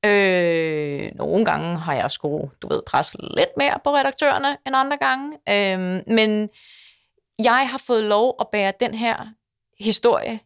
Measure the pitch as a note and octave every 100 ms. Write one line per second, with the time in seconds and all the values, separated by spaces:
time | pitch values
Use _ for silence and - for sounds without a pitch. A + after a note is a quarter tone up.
0 | G#3 G3+ G3 F3+ F3 E3 D#3+ D#3 D3 C#3+
1 | - - - F3 G#3+ D3+ E3 E3+ E3 C#3
2 | C#3 - D3+ D3+ D3 _ - - - C3+
3 | D#3 - - - B3+ - C#4+ - - C#4+
4 | C4+ C4+ D4 - C#4 C#4 - C4+ C4+ C#4+
5 | C4+ C4 C#4+ D4+ - G3+ G3 F#3+ F#3 F#3
6 | - A3+ A3 G#3+ G#3+ _ - - - _
7 | _ _ _ - A3+ A#3+ C4+ B3 - A#3+
8 | G#3+ G#3 A#3+ A#3+ A3+ G#3 G3 G3 A#3+ A3
9 | A#3 - - A3+ _ _ _ _ G#3 G#3
10 | A#3+ G3+ - A3